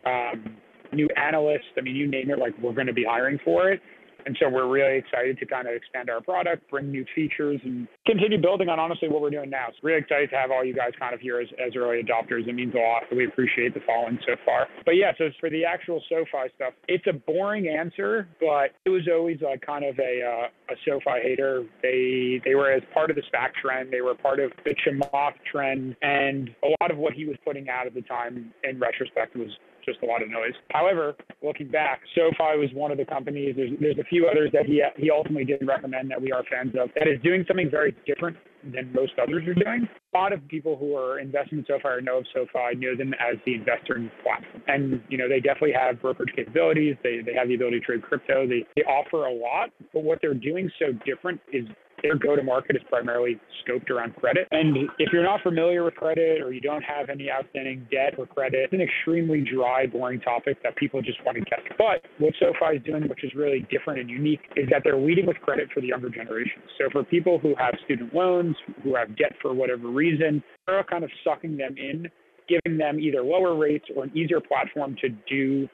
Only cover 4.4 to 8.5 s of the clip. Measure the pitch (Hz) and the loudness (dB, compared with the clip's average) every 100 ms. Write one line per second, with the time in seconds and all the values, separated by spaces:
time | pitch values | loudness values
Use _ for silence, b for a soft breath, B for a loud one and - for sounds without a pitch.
4.4 | 147 127 127 135 135 135 127 127 127 127 | 2 2 2 4 4 2 0 -2 0 -2
5.4 | 131 131 123 117 - 131 123 117 113 185 | -4 -6 -4 -8 -8 -10 -6 -6 -2 -2
6.4 | 175 165 _ 139 143 135 127 - 151 - | 0 -2 _ -6 -4 -6 -4 -2 -2 0
7.4 | 151 143 131 123 117 _ - 214 208 208 | -2 -2 -4 -6 -8 _ 2 4 4 4
8.4 | 170 | 4